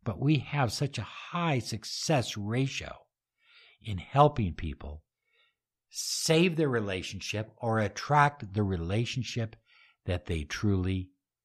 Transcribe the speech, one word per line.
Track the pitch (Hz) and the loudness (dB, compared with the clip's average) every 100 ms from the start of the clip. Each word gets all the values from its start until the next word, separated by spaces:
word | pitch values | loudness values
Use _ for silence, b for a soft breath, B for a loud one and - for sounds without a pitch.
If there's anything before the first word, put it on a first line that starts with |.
But | - 87 | -8 -2
we | 135 151 | 2 2
have | - 147 123 | 0 0 0
such | - 143 - | 0 -4 -4
a | |
high | 98 - - 175 170 131 | -8 -10 -8 -2 0 0
success | - 110 - - - 147 - - | -2 -8 -8 -6 0 0 0 -4
ratio | 104 120 135 - - - _ _ _ _ b b b b | -2 0 -2 -4 -10 -12 _ _ _ _ b b b b
in | 113 92 | -8 -8
helping | - 135 147 143 95 | 2 6 6 6 -2
people | 80 80 69 69 76 _ _ _ _ _ _ _ _ _ | -2 -6 -6 -10 -12 _ _ _ _ _ _ _ _ _
save | - - - - 160 180 160 | -10 -6 -2 4 6 6 4
their | 147 | 2
relationship | 120 101 95 - 98 - 104 107 - | 2 0 -2 -4 -8 -6 -4 -6 -4
or | 117 110 | 0 2
attract | 101 - - 147 143 - 101 | 0 -2 2 4 4 2 -6
the | 98 | 0
relationship | 101 92 82 104 120 131 113 120 110 - b b b b - | 0 0 0 0 0 -4 -4 -4 -6 -8 b b b b -4
that | 90 - | -4 -2
they | 82 | -4
truly | 76 - 107 95 92 95 92 _ _ _ | -4 0 2 2 2 0 -4 _ _ _